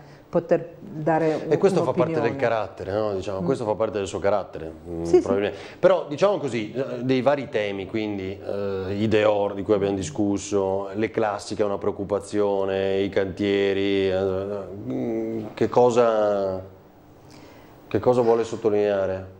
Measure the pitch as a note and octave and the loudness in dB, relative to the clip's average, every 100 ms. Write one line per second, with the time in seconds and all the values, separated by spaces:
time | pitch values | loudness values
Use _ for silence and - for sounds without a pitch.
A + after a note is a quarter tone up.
0 | - - - F3 E3+ E3 D#3+ - - D#3 | -20 -20 -4 -2 2 0 0 -14 -14 -4
1 | D#3 D#3+ D#3+ D3+ D#3+ G#3+ G3 F3+ B2+ D3+ | 0 2 2 0 0 2 4 4 2 0
2 | E3 D#3+ A#2 C3+ A#2 A2+ G2 - F#2+ G2+ | 0 0 -2 0 0 0 -4 -8 -4 -2
3 | G#2+ F#2+ F#2 F#2+ F2 C3 G#2+ G2 A2 G2+ | -2 -2 -4 -2 -2 0 0 0 0 -2
4 | F#2+ G2 G2 G2+ - E2 D#2+ D#2+ E2 E2+ | -4 -2 0 0 -2 -10 -12 -12 -10 -6
5 | E2+ F4+ F#2+ G2 G2+ - - - F3+ F3+ | 4 4 4 0 0 -4 -12 2 4 4
6 | C#3+ C#3+ G3 F#3+ C#3 A2+ G#2 B2+ B2+ B2 | 0 0 2 2 -2 -4 -4 -6 -6 -4
7 | B2 C3 B2 C#3+ A#2+ A2+ G#2 G2 F#2 A2+ | 0 2 2 0 0 -2 -2 -4 -4 -4
8 | G#2+ G2+ F#2+ G2 F#2+ G2+ G2+ F#2+ F#2 G2+ | -4 -4 -6 -8 -8 -6 -4 -4 -4 -2
9 | A2 G#2+ G#2+ G#2 G2+ G2+ G2 G2+ G2 G2 | 2 4 4 2 0 -2 0 2 2 0
10 | F#2 - G2+ G2 - G2+ F#2+ G2 G2 G2 | -4 -2 0 -2 -2 0 0 -2 -4 -4
11 | A2 - G#2+ G2+ - G#2 G#2 G2 G2+ F#2 | -2 0 -2 -2 -6 -2 -2 0 -4 -4
12 | G2 G2+ - G#2 G#2 G2 G2 G2 G2 G2 | -2 -2 -2 0 2 0 0 0 0 0
13 | G2 G2 G2 F#2 G2+ G2 G2 G2 G2+ G2 | 0 0 -2 0 2 2 2 2 2 2
14 | F#2+ F#2 G2 F#2+ G2 G2+ F#2 G2 A#2 C3 | 2 2 0 -2 -4 -6 -8 -10 -6 -4
15 | A#2+ A2+ A2+ A2+ A2 - A2 - B2 A#2 | -4 -4 -4 -6 -8 -2 0 4 4 6
16 | A#2 A2 G#2 G2+ G2 F#2+ F#2 - - - | 4 4 2 2 -2 -4 -10 -18 -20 -20
17 | - - - - - - - - - G#2+ | -20 -20 -20 -20 -20 -20 -20 -20 -4 0
18 | B2 B2 A#2 A#2 A2 G#2+ A2 G#2 G#2 G2+ | 4 4 4 4 0 -2 2 4 4 2
19 | F#2+ F#2+ F#2+ - | 0 -4 -8 -18